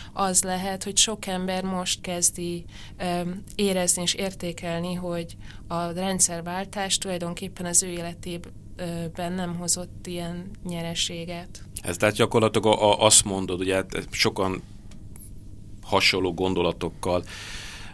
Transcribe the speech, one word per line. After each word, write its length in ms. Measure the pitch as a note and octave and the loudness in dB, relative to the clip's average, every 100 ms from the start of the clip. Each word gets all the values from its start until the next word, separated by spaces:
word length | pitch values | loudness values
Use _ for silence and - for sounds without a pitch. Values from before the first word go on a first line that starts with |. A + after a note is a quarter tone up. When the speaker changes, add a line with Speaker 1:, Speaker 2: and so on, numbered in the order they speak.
| - | -10
Speaker 1:
az 300 | - G3 F3+ | -2 2 4
lehet, 400 | F#3+ F#3 F#3+ F#3+ | 2 0 -2 -4
hogy 140 | G3+ G3 | -2 4
sok 280 | - G#3+ - | 4 2 -4
ember 360 | F#3 F#3 F#3 | -2 0 0
most 380 | F#3+ F#3 F3+ - | 0 -2 -2 -4
kezdi, 640 | - F3 F3 - F3 E3+ E3+ - - - | -4 2 2 2 -4 -4 -8 -14 -14 -6
ö, 240 | F3+ F3 F3 F3+ - - | -2 -2 -2 -6 -8 0
érezni 460 | G3+ F#3 F3 - | 2 4 4 2
és 120 | F3+ | 0
értékelni, 800 | - G3 F#3+ F3 E3 F3 E3+ F3 | -2 -4 -4 -6 -4 -4 -2 -2
hogy 420 | F3 F3+ E3+ E3+ - - - - | -4 -4 -4 -6 -10 -12 -12 -6
a 160 | E3+ E3+ | -4 -2
rendszerváltás 1080 | E3+ F#3+ F#3 - E3+ E3+ F3+ F#3+ G#3 F#3+ - | -2 0 2 2 0 -6 -6 -6 -4 -2 -2
tulajdonképpen 680 | G3 F3+ E3+ F3 F#3+ - F3+ | -2 -4 -4 -6 -8 -6 0
az 180 | F3 | 2
ő 40 | F#3 | 2
életében 1500 | F3 E3+ E3 F3+ F3 E3+ - - - F3 E3+ E3+ D#3+ F3 | -4 -6 -8 -6 -6 -8 -12 -12 -8 -6 -4 -6 -4 -4
nem 220 | F#3 F3 F3 | -2 -2 -2
hozott 520 | F3 F3+ F3+ - - | 0 -2 -2 -8 -8
ilyen 420 | F3 F3 F3 F3+ - | -6 -6 -6 -10 -8
nyereséget. 1000 | F3+ F3 E3 E3+ - E3+ E3+ E3+ F3 - - - | -6 -4 -2 0 -2 -2 -6 -8 -8 -12 -10 -6
Speaker 2:
Ez 160 | - F2 | -4 4
tehát 180 | G#2+ G#2 | 4 6
gyakorlatilag 500 | A2+ A#2+ A2 A2 G#2+ | 4 6 6 6 6
a, 240 | - G#2 | 8 8
a, 140 | G2+ G#2+ | 8 8
azt 180 | - | 8
mondod, 360 | G#2 F#2+ F#2+ F2+ | 6 2 0 0
ugye, 160 | F#2 F#2+ | 2 2
hát 320 | F#2 E2+ - | 2 -4 -4
sokan 500 | - A2+ - F#2+ F#2 - - - - - - - - - - - - | 0 2 2 0 0 -6 -14 -14 -12 -12 -12 -12 -12 -12 -12 -12 -10
hasonló 520 | - F#2+ - F#2+ F#2 | 2 4 6 4 2
gondolatokkal, 880 | F2 F#2 F2+ F2 E2 E2+ - F#2+ F2+ - - - - - - - | 2 2 4 4 2 -2 -2 2 2 0 -10 -10 -10 -10 -10 -12